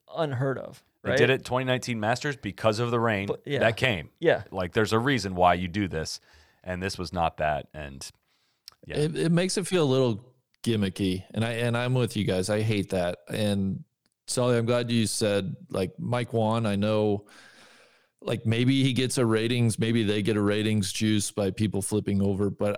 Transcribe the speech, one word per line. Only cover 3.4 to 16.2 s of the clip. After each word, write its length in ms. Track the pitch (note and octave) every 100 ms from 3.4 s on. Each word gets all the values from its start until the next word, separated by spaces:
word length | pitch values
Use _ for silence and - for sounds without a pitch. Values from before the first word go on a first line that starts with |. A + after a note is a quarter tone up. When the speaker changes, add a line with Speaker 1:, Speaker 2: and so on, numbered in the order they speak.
| -
Speaker 1:
yeah. 140 | C#3
Speaker 2:
that 180 | A2+ A2+
came. 320 | C3+ F#2+ - -
Speaker 1:
Yeah. 240 | E3 G#2+ -
Speaker 2:
Like, 220 | F#2 F2+
there's 200 | A#2 A2
a 60 | A2+
reason 340 | B2+ C3 F#2+
why 220 | F2+ F2+ F2
you 120 | F2+
do 200 | F#2+ F#2+
this, 320 | D#2+ D#2 - _ - _ _
and 180 | F#2 F2+
this 160 | F#2+ -
was 140 | E2+
not 240 | F2+ E2 -
that, 300 | D2+ D2 -
and, 340 | D#2 C#2+ C2+ - _ _ _ _ _ - _ -
yeah. 120 | -
Speaker 3:
It, 180 | D3+ D3
it 160 | E3
makes 260 | E3+ F#3 G#3
it 80 | F3
feel 180 | F3+
a 20 | D3
little 480 | C3 B2 G2+ - _ _ _
gimmicky, 600 | - A2 G2 - F#2+ F#2 -
and 100 | G#2+
I, 100 | A2+
and 220 | A#2 A#2+ A#2
I'm 200 | B2 B2+
with 200 | A#2 G#2+
you 80 |
guys. 260 | A2 F#2 F#2
I 120 | G#2+
hate 280 | A2 G#2 F2+
that. 280 | F#2+ F2 F#2 -
And, 540 | - G#2 G2+ G2 - - _ _ _ -
Sully, 300 | - B2 A#2+
I'm 80 | A2+
glad 260 | A#2+ A#2+
you 160 | A#2+ G#2+
said, 480 | - G#2+ G2+ F#2+ - -
like, 240 | G2 F#2+ -
Mike 360 | - B2